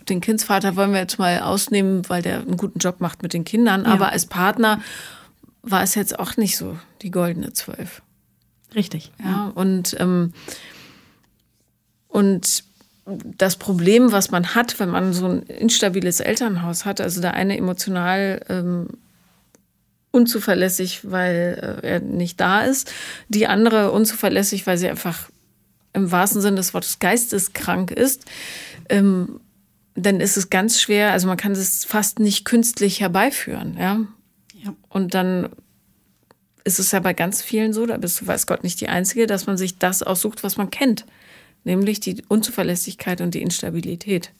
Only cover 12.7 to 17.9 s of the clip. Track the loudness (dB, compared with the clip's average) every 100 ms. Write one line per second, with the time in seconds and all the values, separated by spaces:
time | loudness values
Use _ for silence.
12.7 | _ _ _ -12 -12 -12 0 0 0 -2
13.7 | 2 6 8 8 4 2 0 2 2 0
14.7 | -2 -2 0 0 0 0 -2 -4 -2 2
15.7 | 4 2 0 -2 0 0 0 0 -2 -4
16.7 | -4 -4 -4 -4 -2 -2 0 0 0 -2
17.7 | -2 -4